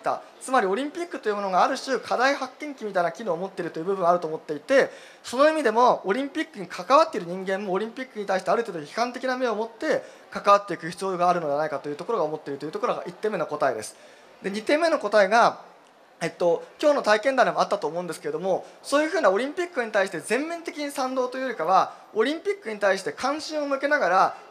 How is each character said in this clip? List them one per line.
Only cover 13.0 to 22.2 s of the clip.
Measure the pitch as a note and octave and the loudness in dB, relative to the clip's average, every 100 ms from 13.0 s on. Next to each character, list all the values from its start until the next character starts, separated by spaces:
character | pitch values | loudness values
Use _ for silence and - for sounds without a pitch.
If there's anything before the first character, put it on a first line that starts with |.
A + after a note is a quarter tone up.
| F#3 | -6
一 | |
点 | F3+ G#3+ | -6 -4
目 | G3+ | -4
の | D3+ | -4
答 | D3 C#3+ | -2 -2
え | |
で | A2 | -2
す。 | G#2+ - - - - - | -8 -14 -20 -20 -20 -10
で、 | - | -8
二 | G3+ | -4
点 | G#3+ D4 | 0 2
目 | E4+ | 4
の | D4+ | 0
答 | G#3+ G#3+ | 2 4
え | F#3+ | 6
が、 | A3+ G3 - - - _ _ _ - | 6 4 2 -12 -20 _ _ _ -8
え | E3+ | -6
っ | |
と、 | - F3 E3 - - | 0 2 2 -2 0
今 | D#4 | 2
日 | C#4 | 2
の | |
体 | G#3 A3 | 4 2
験 | A#3+ C4 | 2 2
談 | |
で | G3 | 2
も | D#3+ | 2
あ | |
っ | F3+ | 0
た | G3+ | 0
と | D3+ | -2
思 | E3 | -4
う | |
ん | F3+ | -6
で | |
す | D#3 | -8
け | D#3 | -6
れ | |
ど | D#3 | -4
も、 | F#3+ F3 - - | -2 -2 -4 -18
そ | - C#4+ | -2 0
う | |
い | D#4 | 2
う | |
ふ | F4 | 2
う | |
な | A#3+ | 2
オ | F#3+ | 2
リ | |
ン | C4 | 0
ピ | D4+ | -4
ッ | F4 | -6
ク | - | -4
に | A3+ | -2
対 | G#3+ F#3+ | 0 -2
し | |
て | D#3+ | -4
全 | D3 A3+ D#4 | -4 -2 -2
面 | E4+ | -8
的 | E4 D4 | -10 -8
に | D4 | -8
賛 | C#4+ C4 | -4 -4
同 | C4 B3 | -2 -4
と | C4 | -4
い | |
う | |
よ | C4 | -6
り | - | -4
か | D#3+ | 2
は、 | F#3 - - - | 4 4 -2 -8
オ | G3 | 0